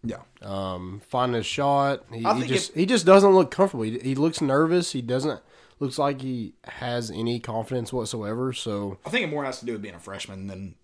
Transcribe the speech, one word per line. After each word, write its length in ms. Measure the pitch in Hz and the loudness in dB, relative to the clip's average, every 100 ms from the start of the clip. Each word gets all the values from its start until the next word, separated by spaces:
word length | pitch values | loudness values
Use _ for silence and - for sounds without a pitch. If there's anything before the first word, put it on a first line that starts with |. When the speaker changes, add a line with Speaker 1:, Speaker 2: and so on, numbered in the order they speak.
Speaker 1:
Yeah. 140 | 113 107 - _ | -8 -8 -12 _
Speaker 2:
Um, 600 | - 98 95 90 92 98 - | -8 -6 -4 -6 -8 -12 -6
finding 320 | 127 127 120 | -2 0 0
a 40 | |
shot. 600 | 104 - 139 139 139 135 - | -2 -2 2 2 2 -2 -6
He, 140 | 113 117 | -6 -2
Speaker 1:
I 80 | |
Speaker 2:
he 80 | 226 | 0
Speaker 1:
think 100 | 262 | 0
Speaker 2:
just, 160 | - - | -2 -2
Speaker 1:
it 40 | - | -2
Speaker 2:
he 80 | 185 | 2
just 180 | 247 165 | 4 10
doesn't 280 | 196 202 | 10 10
look 180 | 185 175 | 8 6
comfortable. 320 | - 196 139 | 4 2 2
He, 160 | 110 117 | -4 -4
he 160 | 131 135 | -4 0
looks 260 | 156 160 | 0 2
nervous. 500 | 147 135 160 180 170 | 2 4 4 2 0
He 100 | 139 | -4
doesn't, 380 | 120 123 147 117 _ - - _ | -2 -2 -2 -4 _ -20 -20 _
looks 180 | 143 123 | -6 0
like 220 | 139 139 | -2 0
he 320 | 131 123 110 - - | -6 -6 -6 -12 -18
has 440 | - 127 120 117 | -10 -4 -4 -4
any 280 | 90 117 120 | -4 -2 -2
confidence 540 | 113 113 110 127 113 | -4 -6 -4 -4 -4
whatsoever. 580 | 127 107 117 104 113 131 | -4 -4 -6 -6 -4 -4
So 460 | 123 - 101 101 95 - | -4 -4 -4 -4 -8 -6
Speaker 1:
I 40 | |
think 140 | 247 | -4
it 60 | 185 | -2
more 160 | 147 139 | -4 -6
has 140 | 127 | -6
to 40 | 120 | -8
do 60 | |
with 80 | 113 | -8
being 140 | 101 87 | -10 -14
a 40 | |
freshman 480 | - 98 - 98 98 | -14 -12 -12 -10 -10
than 280 | 92 98 - | -10 -12 -16